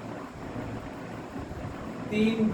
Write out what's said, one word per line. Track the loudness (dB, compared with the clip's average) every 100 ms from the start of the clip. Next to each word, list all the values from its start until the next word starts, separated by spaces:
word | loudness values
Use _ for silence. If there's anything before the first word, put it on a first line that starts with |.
| -6 -6 -8 -8 -6 -4 -4 -4 -6 -8 -8 -8 -6 -6 -6 -4 -4 -4 -4 -4 0
তিন | 6 6 8 6